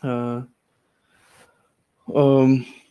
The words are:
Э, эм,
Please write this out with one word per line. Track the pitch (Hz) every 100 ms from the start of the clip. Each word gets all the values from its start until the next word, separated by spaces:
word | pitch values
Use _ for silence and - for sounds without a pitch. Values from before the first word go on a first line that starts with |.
Э, | 135 120 120 120 127 _ _ _ _ _ _ _ _ _ _ _ _ _ _ _ -
эм, | - 139 135 131 131 120 - _